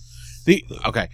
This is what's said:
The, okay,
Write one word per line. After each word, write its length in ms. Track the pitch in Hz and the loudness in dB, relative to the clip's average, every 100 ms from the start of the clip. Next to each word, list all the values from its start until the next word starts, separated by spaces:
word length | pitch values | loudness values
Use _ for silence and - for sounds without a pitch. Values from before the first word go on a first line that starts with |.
| - - - - | -18 -18 -16 -2
The, 200 | - 196 - - 110 | 4 4 2 -6 -2
okay, 220 | 117 90 | -2 -4